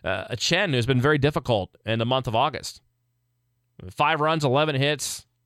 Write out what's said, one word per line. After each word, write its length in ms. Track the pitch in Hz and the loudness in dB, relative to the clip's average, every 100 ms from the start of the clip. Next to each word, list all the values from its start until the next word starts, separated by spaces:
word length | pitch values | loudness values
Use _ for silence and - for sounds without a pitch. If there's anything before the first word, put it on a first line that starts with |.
uh, 220 | 90 95 - | -4 -4 -6
a 80 | 110 | -4
Chen 360 | - 170 202 | 0 0 2
who's 140 | 127 113 | 0 2
been 140 | 127 | 2
very 180 | 127 151 | 4 2
difficult 580 | 139 160 131 110 92 _ - | 2 0 0 -2 -2 _ -6
in 140 | 113 | -2
the 60 | 117 | 0
month 200 | 131 127 | 0 0
of 80 | |
August. 480 | 110 147 127 - - _ _ _ _ _ _ _ _ _ _ 90 | 0 0 -2 -12 -16 _ _ _ _ _ _ _ _ _ _ -18
Five 320 | - 147 160 | -2 0 2
runs, 240 | 151 160 | 2 2
eleven 300 | 147 131 156 | 2 2 2
hits. 520 | 135 143 151 - - - _ | 0 0 -2 -6 -10 -14 _